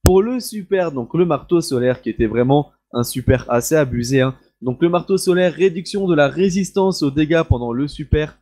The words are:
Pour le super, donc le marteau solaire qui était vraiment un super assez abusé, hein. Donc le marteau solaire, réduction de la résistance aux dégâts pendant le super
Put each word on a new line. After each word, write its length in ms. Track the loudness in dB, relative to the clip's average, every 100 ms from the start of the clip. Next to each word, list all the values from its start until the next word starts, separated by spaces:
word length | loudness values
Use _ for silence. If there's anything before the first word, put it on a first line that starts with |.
Pour 200 | 6 4
le 180 | 2 -4
super, 520 | -8 -12 -4 -2 -2
donc 200 | -4 -4
le 140 | -2 0
marteau 340 | -2 0 -2
solaire 400 | 0 -2 0 -2
qui 80 | -6
était 180 | -2 -2
vraiment 440 | 0 2 2 0 _ _
un 120 | -6
super 400 | -4 -4 0 0 2
assez 260 | -2 2 0
abusé, 460 | 0 -2 0 2
hein. 120 | 0 -4 _ _
Donc 200 | -8 0
le 60 | 0
marteau 300 | 0 0 0
solaire, 340 | 2 2 0
réduction 560 | 2 0 0 -6 -4 0
de 60 |
la 120 | 2 2
résistance 760 | 2 0 0 -2 0 0 0
aux 80 | -2
dégâts 340 | 0 0 0 2
pendant 240 | -2 0
le 140 | -4 -6
super 520 | -6 -4 -2 -2 _